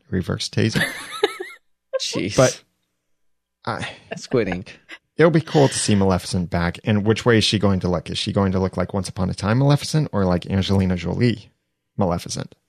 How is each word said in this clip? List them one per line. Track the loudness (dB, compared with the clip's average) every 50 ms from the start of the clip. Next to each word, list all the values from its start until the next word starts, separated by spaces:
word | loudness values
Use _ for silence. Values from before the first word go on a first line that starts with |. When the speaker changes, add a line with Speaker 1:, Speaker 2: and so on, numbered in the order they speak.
| -10 _
Speaker 1:
Reverse | -4 -4 -2 -2 -4 -4 -6 -6
taser? | -2 0 0 0 0 -2 -4 -4 -6 -10 -14 -14 -4 -2 -2 -2 -2 -8 -12 -14
<laughs> | -14 -20 _ _ _ _ _ _ -6 -6
Speaker 2:
Jeez. | -6 -4 -4 -4 -4 -2 2 4
Speaker 1:
But | 4 4 2 -2 -10 _ _ _ _ _ _ _ _ _ _ _ _ _ _ _ _ _ _ _ -8
I | -8 -6 -6 -8 -10 -12 -16 -18 -16 -16 -14
Speaker 2:
Squid | -8 -2 -2 0 0 0
Ink. | -4 -6 -8 -12 -18 -20 _ -20 -20 -20 _ _ _ 2
Speaker 1:
It'll | 4 4
be | 4 4
cool | 0 2 4 4 4 4
to | 4
see | 0 0 2 2
Maleficent | 4 4 4 2 2 0 -2 -2 -4 -2 -2
back. | -2 0 0 0 -2 -2 -2
And | 0 0 2 2 2
which | 0 2 4
way | 4 4 4
is | 4
she | 2 2 2
going | 2 2 2 2
to | 0 0
look? | -2 -2 -4 -6
Is | -8 -6
she | -6 -2
going | 0 2 2 2
to | 2 0
look | 0 0 -2 -4
like | -4 -2 -4
Once | -4 -4 -6
Upon | -4 -4 -4 -4
a | -4
Time | -2 -2 0 0 2
Maleficent | 4 4 2 2 0 -2 -2 -2 -2 -2
or | -2 0 2
like | 2 2 0 -2
Angelina | 0 0 0 0 2 2 2 2 2 0
Jolie | -2 -4 -4 -2 0 0 0 0 -2 -6 -16 _ _ _ _ _ _ _ _ _ -2
Maleficent | -2 0 0 -2 -4 -8 -10 -10 -10 -12 -16 _ _